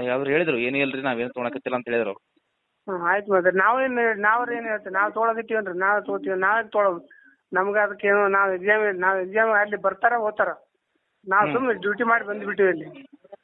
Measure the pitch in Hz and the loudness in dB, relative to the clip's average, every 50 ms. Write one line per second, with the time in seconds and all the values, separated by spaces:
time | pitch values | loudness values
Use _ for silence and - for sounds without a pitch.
0 | 123 123 123 135 139 135 143 160 180 165 135 113 120 123 135 139 143 139 135 135 | 0 -2 -2 -2 0 0 0 2 2 0 0 0 -2 -2 0 0 -2 -2 -2 -4
1 | 139 135 123 117 120 123 - 127 123 120 - 135 - 127 127 123 117 120 117 117 | -4 -4 -2 -2 -4 -6 -6 -6 -6 -6 -6 -6 -6 -4 -4 -4 -4 -2 -2 0
2 | 110 101 95 - _ _ _ _ _ _ _ _ _ _ _ _ _ 208 190 175 | 0 -2 -4 -10 _ _ _ _ _ _ _ _ _ _ _ _ _ -8 -6 -4
3 | 170 170 185 208 202 208 196 185 175 180 175 190 190 214 240 262 262 262 247 240 | 0 0 0 0 0 2 0 2 4 4 2 4 2 2 2 2 0 0 0 0
4 | 233 226 220 196 208 208 220 240 247 240 240 233 233 226 214 208 - 190 185 190 | 0 0 0 2 2 2 2 2 0 -4 -6 -6 -6 -6 -6 -6 -8 -4 -2 0
5 | 202 214 208 220 226 226 226 226 226 226 226 220 208 190 175 180 190 196 208 208 | 0 0 0 0 0 0 0 -2 -4 -2 -4 -4 -4 -4 -4 -2 0 2 2 0
6 | 202 202 202 196 185 190 190 185 190 196 214 226 226 220 - 208 202 196 175 165 | 0 -4 -6 -6 -4 -4 -2 0 0 2 2 0 -2 -2 0 2 2 2 0 -2
7 | - - - _ _ _ _ _ _ _ 190 185 190 202 202 214 208 202 202 196 | -8 -16 -20 _ _ _ _ _ _ _ -2 -2 0 0 0 0 0 0 -2 -2
8 | - 202 202 208 202 196 196 196 196 196 185 180 180 202 214 214 214 208 190 180 | 0 2 4 4 4 4 4 2 2 2 0 -2 0 2 2 2 2 0 0 0
9 | 185 190 190 190 180 185 196 220 226 226 214 202 208 208 208 185 175 196 190 - | 0 0 0 0 -2 -2 0 2 2 4 4 2 2 0 -2 -2 -2 -2 -2 2
10 | - 233 240 233 214 214 208 214 202 180 156 - - _ _ _ _ _ _ _ | 0 0 2 2 -2 -2 0 0 -2 -2 -2 -8 -14 _ _ _ _ _ _ _
11 | _ _ _ _ _ 196 185 202 208 - 147 247 269 240 220 185 180 202 208 196 | _ _ _ _ _ 2 4 4 4 4 2 0 0 0 -2 -2 -2 -4 -2 0
12 | 240 233 233 233 208 202 208 214 202 196 185 185 196 185 175 156 160 - - 277 | 2 2 2 2 0 -4 -6 -6 -6 -6 0 2 2 2 2 0 -6 -12 -14 -18
13 | 269 - - _ _ _ - - | -20 -20 -20 _ _ _ -20 -20